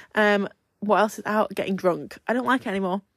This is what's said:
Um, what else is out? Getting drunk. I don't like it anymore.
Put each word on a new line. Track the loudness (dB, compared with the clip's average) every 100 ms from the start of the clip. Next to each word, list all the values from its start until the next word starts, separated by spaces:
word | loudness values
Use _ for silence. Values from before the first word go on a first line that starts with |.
| -6 2
Um, | 4 4 0 -8 _ _
what | 0 2
else | 2 0
is |
out? | -4 0 0
Getting | -2 -4 0
drunk. | 0 0 -6 -12 -4
I |
don't | -2 0
like | -2
it | -2
anymore. | -4 -2 -4 -6